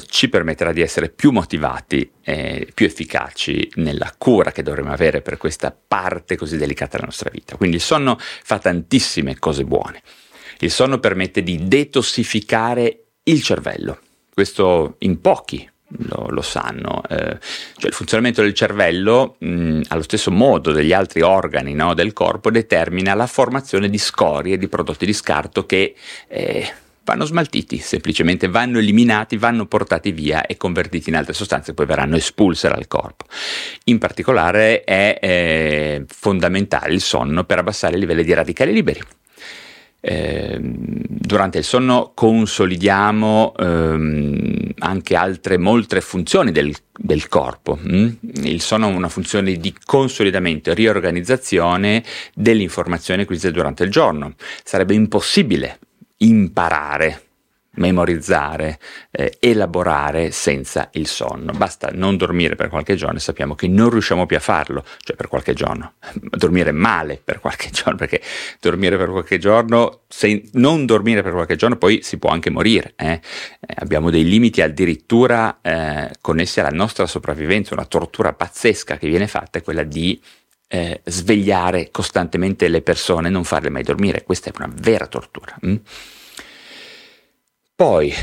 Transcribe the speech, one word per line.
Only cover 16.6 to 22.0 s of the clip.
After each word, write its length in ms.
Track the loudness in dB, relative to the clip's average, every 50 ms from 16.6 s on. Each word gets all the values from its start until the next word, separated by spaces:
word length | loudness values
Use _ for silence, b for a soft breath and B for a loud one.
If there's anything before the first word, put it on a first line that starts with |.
| -4 -4 -6 -8 -8 -6 -6 -6 -6 -6
eh, 280 | -4 -4 -4 -4 -6 B B B B B B B B
cioè 100 | -6 -6
il 60 | -4 -4
funzionamento 480 | -6 -4 -2 0 2 2 2 2 2
del 120 | 2 2 2
cervello, 840 | 0 0 0 2 2 2 2 2 2 2 4 4 4 4 0 -4 _ -6
mm, 380 | -4 -2 -2 0 0 0 -2 -2
allo 160 | -2 -4 -4 -2
stesso 280 | -2 -4 -2 0 2
modo 400 | 4 4 6 4 4 4 2 2
degli 220 | 2 2 4 4 4
altri 280 | 2 2 0 2 2
organi, 520 | 4 4 4 4 2 -2 -4 -4 -4 -4 -2
no, 200 | 0 0 0 2
del 200 | 0